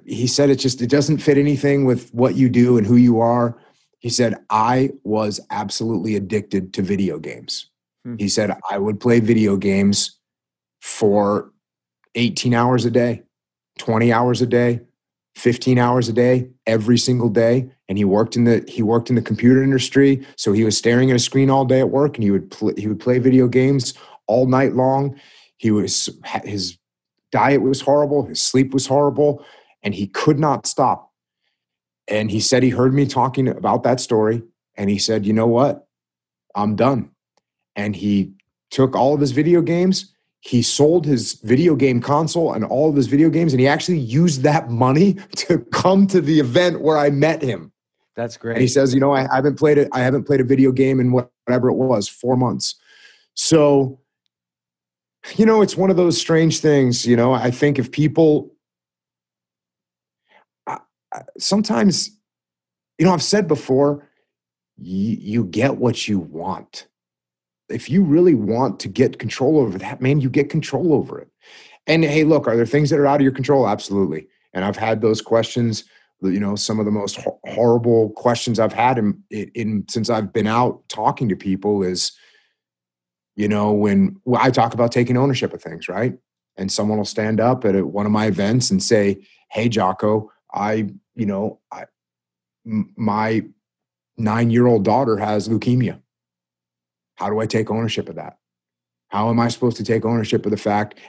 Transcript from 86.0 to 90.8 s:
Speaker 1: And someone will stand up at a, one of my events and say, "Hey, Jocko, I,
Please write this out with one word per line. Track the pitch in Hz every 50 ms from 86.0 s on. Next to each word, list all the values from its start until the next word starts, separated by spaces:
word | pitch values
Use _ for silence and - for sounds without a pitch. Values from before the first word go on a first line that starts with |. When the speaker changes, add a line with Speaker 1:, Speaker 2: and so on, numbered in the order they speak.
| 120 127 - - _ _ _ _ _ _ _
Speaker 1:
And | - 98 95
someone | - 107 104 104 107 107
will | 101
stand | - - - 107 107 110 107
up | 110 123 127 127 -
at | 104 98
a, | 98 90
one | - 92 101 104 104
of |
my | 107 107 107
events | 110 92 87 98 104 120 127 123 -
and | 101 92
say, | - - 117 107 101 101 95 - - _ _ _ _ _
"Hey, | - 107 113 120
Jocko, | 104 107 92 92 92 - 107 107 107 110 107 - _ _ _ _
I, | - - 101 107 110 110